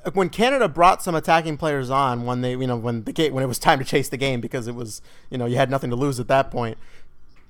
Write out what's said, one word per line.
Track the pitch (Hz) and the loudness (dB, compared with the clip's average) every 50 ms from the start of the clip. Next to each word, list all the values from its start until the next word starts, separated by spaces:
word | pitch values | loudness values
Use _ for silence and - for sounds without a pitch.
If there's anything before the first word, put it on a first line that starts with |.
| - 175 | -8 -2
when | 165 196 190 165 | 0 2 2 2
Canada | - - 233 262 285 262 220 165 | 2 2 2 4 4 4 2 2
brought | 135 170 170 185 185 - | 4 6 6 6 6 4
some | - 185 165 | 0 -2 -2
attacking | 156 - 180 160 170 160 165 151 | 0 2 4 4 4 2 0 -4
players | - 160 156 143 139 127 120 | -2 -2 0 0 0 -2 0
on, | 135 139 139 127 123 120 120 | 2 2 2 2 0 -2 -2
when | 120 123 123 | -2 -2 -2
they, | 123 123 | -2 -2
you | 127 127 131 127 | -2 -2 -2 -2
know, | 120 | -2
when | 117 110 120 117 117 | -2 -2 -2 -4 -4
the | 107 - | -4 -4
ga-, | - 165 160 139 | -2 0 0 0
when | 131 131 | 0 0
it | 135 123 | -2 -2
was | 127 - | -2 2
time | - 180 151 135 | 4 4 4 4
to | - | 2
chase | - - 143 127 - | 0 0 0 0 -2
the | 139 | -4
game | 120 135 135 127 120 | -2 -2 -2 -2 -2
because | 110 - - 127 110 117 | -4 -6 -6 -6 -6 -8
it | 120 | -8
was, | 123 117 107 - - - - - - - - | -8 -10 -10 -12 -14 -16 -18 -20 -20 -14 -10
you | 139 | -6
know, | 127 120 | -4 -2
you | 120 123 | 0 2
had | 135 135 127 | 2 2 2
nothing | 135 135 147 123 | 0 -2 -2 -2
to | 120 | -2
lose | 123 143 143 131 120 | 0 0 -2 -2 -2
at | 117 - | 0 2
that | 135 135 - - | 2 2 2 0
point, | - 123 120 110 110 - - - - - - - - - - - - - - | -2 -4 -4 -4 -6 -8 -12 -14 -16 -16 -16 -16 -16 -18 -18 -18 -18 -20 -20